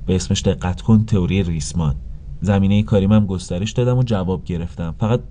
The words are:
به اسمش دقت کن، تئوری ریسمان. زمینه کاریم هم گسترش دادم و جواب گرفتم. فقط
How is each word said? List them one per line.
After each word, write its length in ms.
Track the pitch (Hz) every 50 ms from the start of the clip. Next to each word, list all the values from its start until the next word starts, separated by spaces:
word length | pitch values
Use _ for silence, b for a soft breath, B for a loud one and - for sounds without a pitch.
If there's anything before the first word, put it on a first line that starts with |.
| -
به 100 | 90 92
اسمش 260 | 92 - - 104 -
دقت 380 | - 101 90 - - 90 87 -
کن، 240 | - - 110 107 110
تئوری 380 | 110 107 95 87 - 92 98
ریسمان. 520 | 92 85 82 78 71 - - 85 82 73 67 - - - - - - - - -
زمینه 420 | - 98 101 98 98 95 101 104
کاریم 300 | 104 - 117 98 95 98
هم 140 | 107 107 104
گسترش 460 | 92 95 90 90 - 90 87 104 110
دادم 260 | - 127 120 123 123 123
و 40 |
جواب 420 | 123 117 110 95 90 92 92 78 -
گرفتم. 500 | - 87 80 85 87 - - 85 82 80 -
فقط 220 | 110 107 123 127 - -